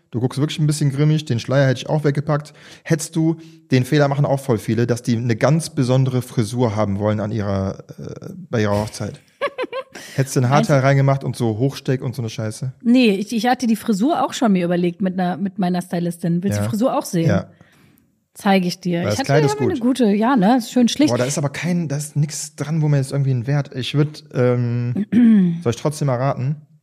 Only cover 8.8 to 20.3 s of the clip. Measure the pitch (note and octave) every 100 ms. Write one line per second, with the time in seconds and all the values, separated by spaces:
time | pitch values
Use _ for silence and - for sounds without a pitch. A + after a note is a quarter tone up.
8.8 | A2 - G#2 - _ - C#5 - - C5
9.8 | - - - - C3+ C#3+ B2 D3 G#3+ C#3
10.8 | C3+ C#3 C#3 C#3 C#3 - A#2 G#2 C3+ C3+
11.8 | - C3 C#3 A2 A2+ - A2 - C3 -
12.8 | A#3 B3+ A#3 G3 G#3 A#3 A3+ B3+ A#3 A3
13.8 | - F#3+ C4+ E4+ C#4+ - A#3 F#3 E3+ F3
14.8 | F3 E3+ F#3 F#3 F3+ D#3 G3 G3+ F3+ F3+
15.8 | F3 F3 F3 E3+ E3+ F3 G3 G3+ G#3 A3
16.8 | C4 C#4 - E3+ D#3 G2 - - _ _
17.8 | _ _ _ _ _ - G3+ G3 F3 -
18.8 | F3+ E3+ G#2 G#2 C4+ C#3 C#3 G#4+ - D4
19.8 | A#3 C4 A3 G3+ A3+